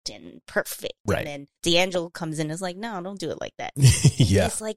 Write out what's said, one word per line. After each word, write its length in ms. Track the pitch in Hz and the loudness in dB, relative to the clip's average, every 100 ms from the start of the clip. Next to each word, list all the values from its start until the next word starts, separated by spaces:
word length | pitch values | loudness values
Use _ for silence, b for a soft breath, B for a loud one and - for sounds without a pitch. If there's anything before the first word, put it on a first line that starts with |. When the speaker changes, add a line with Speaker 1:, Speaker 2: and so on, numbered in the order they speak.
| - | -14
Speaker 1:
and 300 | 104 87 - - | -14 -18 -20 -8
perfect. 460 | - - - - - - | -4 -4 -6 -10 -8 -4
Speaker 2:
Right. 200 | 123 147 | -2 -2
Speaker 1:
And 0 | |
then 220 | 143 143 _ | -10 -14 _
D'Angelo 480 | - 170 185 180 170 | 2 4 4 0 -4
comes 280 | - 160 151 | -6 -6 -4
in 80 | 156 | -4
and 60 | |
is 80 | 165 | -4
like, 160 | 185 180 | -8 -8
"No, 240 | 226 202 | -8 -8
don't 160 | 180 202 | -10 -8
do 120 | 156 | -8
it 100 | - | -6
like 140 | - - | -8 -10
that." 140 | - | -10
Speaker 2:
<laughs> 440 | - 131 - 143 - | 4 6 6 4 6
Yeah. 260 | 113 98 | 4 4
Speaker 1:
He's 160 | - - | 2 0
like, 160 | 220 | -8